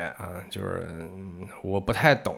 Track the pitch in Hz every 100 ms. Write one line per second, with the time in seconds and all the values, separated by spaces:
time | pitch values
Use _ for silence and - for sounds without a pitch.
0 | 82 - 90 90 95 98 95 90 85 82
1 | 82 95 95 87 98 - 98 98 98 113
2 | 156 131 92